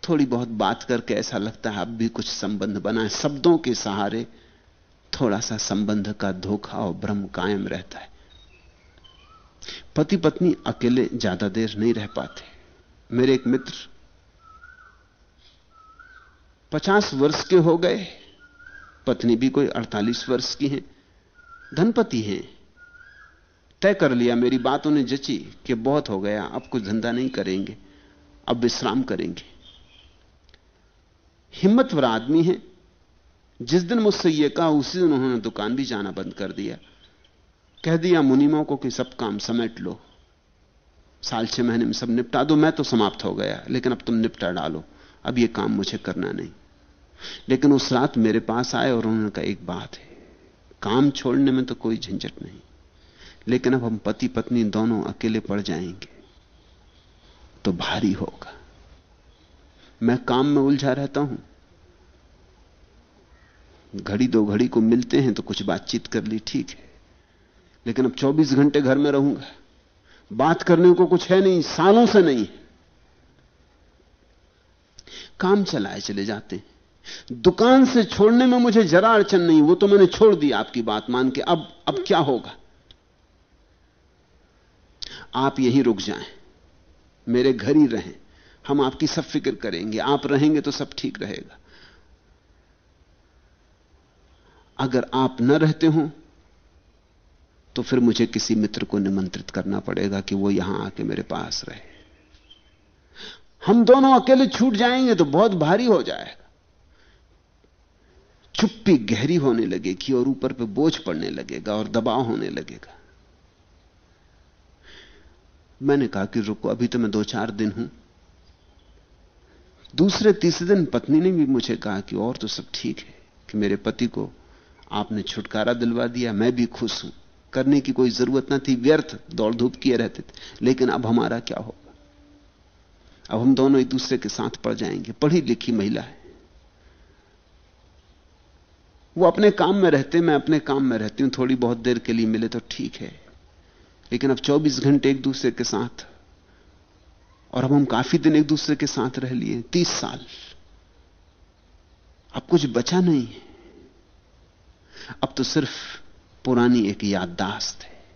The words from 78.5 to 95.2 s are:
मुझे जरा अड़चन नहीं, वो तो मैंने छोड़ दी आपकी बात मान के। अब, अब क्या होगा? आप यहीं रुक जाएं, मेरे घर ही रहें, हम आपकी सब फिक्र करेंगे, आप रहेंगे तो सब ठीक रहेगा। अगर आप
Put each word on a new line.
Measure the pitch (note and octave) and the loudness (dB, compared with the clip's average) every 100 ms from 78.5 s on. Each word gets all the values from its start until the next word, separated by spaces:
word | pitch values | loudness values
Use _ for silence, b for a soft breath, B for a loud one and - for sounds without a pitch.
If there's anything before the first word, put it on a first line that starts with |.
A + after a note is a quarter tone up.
| B3 | 4
मुझे | A#3+ G#3+ | 4 4
जरा | G3 E3+ A3 | 6 6 6
अड़चन | A3 G3+ F#3+ | 4 4 4
नहीं, | F3 D#3 | 6 6
वो | D3+ | 6
तो | F3+ G3+ | 6 6
मैंने | G3+ F#3 | 8 6
छोड़ | - A3 | 8 6
दी | F3 D3 | 6 2
आपकी | G#2+ A2 A#2+ | 0 -2 -4
बात | A2 G#2+ A2 | -2 -4 -2
मान | B2 C3 | 0 0
के। | C3 | -2
अब, | - E3+ D3+ - - | -2 -2 -2 -10 -6
अब | F#4+ F#4 | -4 0
क्या | E3+ | 0
होगा? | C#3 B2 - - - _ _ - _ _ _ _ _ _ _ _ _ _ _ _ _ _ _ _ _ _ _ _ B B B | 2 -2 -4 -20 -20 _ _ -20 _ _ _ _ _ _ _ _ _ _ _ _ _ _ _ _ _ _ _ _ B B B
आप | A#2+ C3+ C3+ | -2 -2 2
यहीं | C3 C3 | 2 4
रुक | A#2+ G2+ | 2 0
जाएं, | G2 G2 - - - _ _ _ _ _ _ _ - | -4 -8 -10 -20 -20 _ _ _ _ _ _ _ -2
मेरे | A#2+ B2+ | 2 2
घर | B2 G2+ D3+ | 2 2 4
ही | C#3+ | 4
रहें, | A2+ F2+ - - b b b - | 2 -6 -16 -20 b b b -2
हम | C#3+ | 0
आपकी | C3 C3+ D#3 | 0 0 -4
सब | - | -2
फिक्र | C#3 D3+ - | -4 -4 -4
करेंगे, | - A2+ E2+ G#2 G#2+ | -6 -6 -6 -6 -4
आप | A#2+ C#3+ C#3 | 0 -2 0
रहेंगे | C#3 D3+ D3+ | 2 4 2
तो | C#3+ | -2
सब | C#3 C#3 - | -6 -10 -8
ठीक | - - | -8 -8
रहेगा। | G2+ - - - b b b b b _ _ _ _ _ _ _ _ _ _ _ _ _ _ _ _ _ _ _ _ _ _ _ _ _ _ _ | -10 -10 -14 -20 b b b b b _ _ _ _ _ _ _ _ _ _ _ _ _ _ _ _ _ _ _ _ _ _ _ _ _ _ _
अगर | C3 B2 - | -2 -2 0
आप | C3 | 0